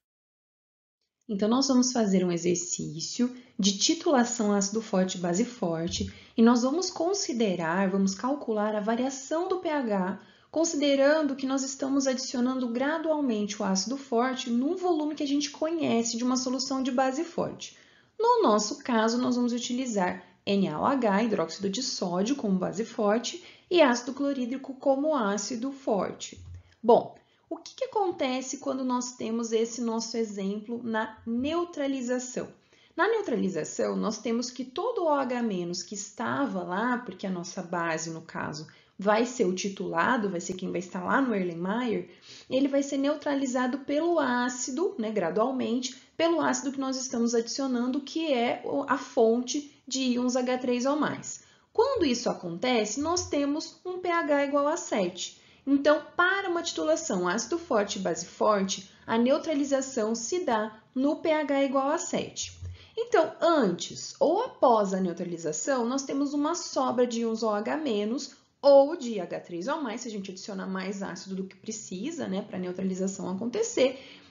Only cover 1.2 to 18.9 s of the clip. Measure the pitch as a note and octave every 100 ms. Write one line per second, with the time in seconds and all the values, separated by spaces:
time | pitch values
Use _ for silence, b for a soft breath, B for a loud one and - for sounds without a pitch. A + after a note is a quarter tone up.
1.2 | - G3+ G#3+ B3 C4+ B3+ B3 B3 G#3+ F#3+
2.2 | F3+ E3+ D#3+ F3 - - D#3+ D3+ D#3+ -
3.2 | B3 B B - G3 G3 - E4 F4+ C4+
4.2 | A#3 - G#3 G3+ G3 A3 A3 F#3+ F#3 F#3
5.2 | F3 F3 A#3+ - F3 D#3+ E3+ - G3+ B
6.2 | B - A3+ B3 B3+ D#4 F#4 - E4 G4
7.2 | - B3 A3 F3 E3 F3 G3 G3 G3 F#3+
8.2 | B3+ C#4+ - G#3+ G#3+ G#3+ G3+ A#3 B3+ C#4
9.2 | - D#4 F#4 F#4 F4 D4+ A#3+ G3+ F#3 -
10.2 | B B B D4+ E4 D4 C#4+ C#4 C4+ D#4
11.2 | D4 C4+ C4 C4+ C4+ - C4+ C#4 C4+ B3
12.2 | - B3+ B3 C4 B3+ A#3 C4+ D#4+ D#4+ D4+
13.2 | C#4 G#3+ G#3 - G3+ F#3+ A3 C#4 - A#3
14.2 | B3+ B3+ B3 A#3 C4+ F#4 F4+ D#4+ D4+ D4+
15.2 | D4 C#4+ D4 - D#4 E4+ C#4 A#3 A#3 A#3
16.2 | B3 B3+ B3+ C4 - C4+ C4 B3+ C4 C4
17.2 | E4+ - - - - b b b b _
18.2 | A4+ A#4+ E4 G#3+ G#3+ - -